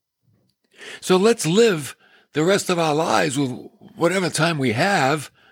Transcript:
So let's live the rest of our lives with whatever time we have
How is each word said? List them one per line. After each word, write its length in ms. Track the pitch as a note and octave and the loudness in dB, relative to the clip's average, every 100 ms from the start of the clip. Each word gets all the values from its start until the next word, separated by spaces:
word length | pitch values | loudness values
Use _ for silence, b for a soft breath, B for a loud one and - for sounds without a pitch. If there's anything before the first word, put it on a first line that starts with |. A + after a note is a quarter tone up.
| _ _ _ _ _ _ _ B B B | _ _ _ _ _ _ _ B B B
So 160 | - F#3 | 0 2
let's 300 | G#3 A#3 D#3 | 2 2 0
live 500 | F#3+ A#3 E3 B2+ - b b b | 4 4 2 -6 -16 b b b
the 120 | D3 | -2
rest 260 | D#3+ G3 G3+ | 0 0 0
of 80 | F3 | -2
our 160 | D#3+ | 0
lives 440 | D3 D#3+ A2 E3+ C3 | 0 0 0 0 -2
with 140 | C3+ B2 - _ - | -4 -6 -14 _ -18
whatever 360 | - E3+ F#3+ E3+ | -2 -2 0 -2
time 280 | - E3 D#3+ | 0 -2 0
we 140 | C3 | -2
have 580 | A2+ F#3 G3 C3 D#3 C3+ b b | 0 0 2 0 -2 -6 b b